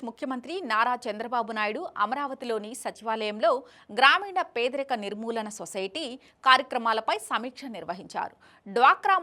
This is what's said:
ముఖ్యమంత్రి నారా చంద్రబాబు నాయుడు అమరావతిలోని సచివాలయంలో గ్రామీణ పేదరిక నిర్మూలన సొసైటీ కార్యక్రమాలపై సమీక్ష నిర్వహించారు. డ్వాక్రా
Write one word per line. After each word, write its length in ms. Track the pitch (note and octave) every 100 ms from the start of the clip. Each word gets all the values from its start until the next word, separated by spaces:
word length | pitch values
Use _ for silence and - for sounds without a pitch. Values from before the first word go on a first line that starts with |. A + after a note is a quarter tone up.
| A#3
ముఖ్యమంత్రి 460 | - C#4 B3+ A#3+ F4+ D#4+
నారా 280 | G#3+ A#3+ B3
చంద్రబాబు 480 | A#3+ G#3 A3+ A#3+ A3 A3
నాయుడు 320 | G#3+ G#3+ F4+ -
అమరావతిలోని 680 | G#3 C4+ C#4+ C4+ A#3+ A3 G#3 C4
సచివాలయంలో 680 | A3 - A3 A3 G#3+ G#3 D#4 C4 - - - G#3+
గ్రామీణ 440 | C4 E4+ G4+ F#4 E4+
పేదరిక 380 | - B3 C#4 C#4 B3
నిర్మూలన 440 | G3+ G#3 A3+ A3+ G#3+ G#3
సొసైటీ 460 | E3+ G3+ F#3+ D#4 D4 B3+ - _ C4+
కార్యక్రమాలపై 680 | C4 C#4 A#3+ A3+ A3 A3 G4
సమీక్ష 460 | - A#3 A#3+ - C#4 G#3
నిర్వహించారు. 580 | E3 F3+ - F3+ - - _ _ -
డ్వాక్రా 420 | G3 C4 F#4 G4+ F#4+